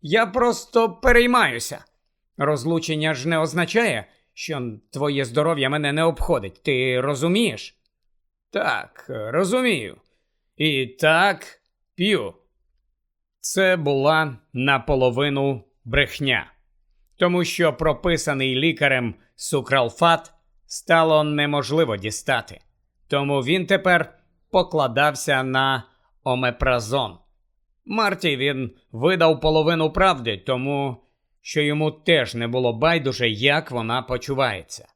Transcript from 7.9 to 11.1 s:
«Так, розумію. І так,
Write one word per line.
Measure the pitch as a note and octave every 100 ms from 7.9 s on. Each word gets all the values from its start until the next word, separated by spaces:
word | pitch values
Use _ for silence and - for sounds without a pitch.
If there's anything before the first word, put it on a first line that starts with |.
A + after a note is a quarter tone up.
| _ _ _ _ _ _
«Так, | G3 F#3+ A2+ - - -
розумію. | B2 G#2+ C#3+ F#3 B3 B3 E3+ G#2 - _ _ _ _ _ _
І | D#3 C#3 B2+
так, | - D#3+